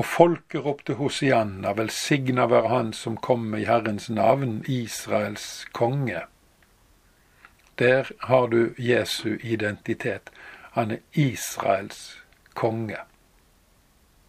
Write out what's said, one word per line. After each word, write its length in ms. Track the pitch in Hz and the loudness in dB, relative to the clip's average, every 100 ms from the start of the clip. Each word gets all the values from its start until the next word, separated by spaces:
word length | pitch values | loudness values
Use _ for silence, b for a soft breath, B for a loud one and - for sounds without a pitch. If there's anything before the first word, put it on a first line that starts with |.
Og 80 | - | 0
folket 560 | - 175 165 - 156 | 6 6 4 -6 -6
ropte 320 | 139 143 - 120 | -4 -4 -4 -2
«Hosianna, 760 | 143 - 135 120 107 95 98 101 | -2 0 2 2 2 -4 -4 -2
velsigna 720 | 110 - - 147 127 127 120 | -2 -2 0 0 2 2 4
være 220 | 120 113 | 4 4
han 200 | 123 113 - | 0 -2 -6
som 220 | 117 110 | -8 -4
kommer 400 | - 120 110 107 | 0 0 0 -4
i 80 | 104 | 2
Herrens 420 | 117 110 104 - | 2 0 -6 -4
navn, 520 | 107 104 139 131 107 - | 2 4 4 0 -4 -4
Israels 1040 | 127 110 - 107 104 104 104 - - - - | -4 -4 -8 -2 -2 -2 -6 -12 -14 -10 -2
konge.» 500 | 120 139 127 85 - _ _ _ _ _ _ _ _ b b b b b b - | 0 0 -2 -4 -10 _ _ _ _ _ _ _ _ b b b b b b 2
Der 320 | 123 131 127 - | 4 4 0 -6
har 280 | - 127 120 | 2 4 4
du 280 | 117 117 - | 4 2 0
Jesu 600 | 120 117 107 - 110 107 | 2 2 0 -4 -4 -4
identitet. 880 | 113 110 104 101 - 107 123 95 - B B B B | -4 -2 -2 -4 -6 -4 -4 -6 -10 B B B B
Han 180 | - 110 | -2 -2
er 80 | - _ | -4 _
Israels 1080 | 160 139 107 - - - 98 104 - - - - _ _ | 0 2 0 -8 -2 0 0 -2 -14 -18 -20 -20 _ _
konge. 420 | - 117 113 110 - - _ _ _ _ _ _ _ _ _ _ _ | -2 -2 -2 -6 -8 -14 _ _ _ _ _ _ _ _ _ _ _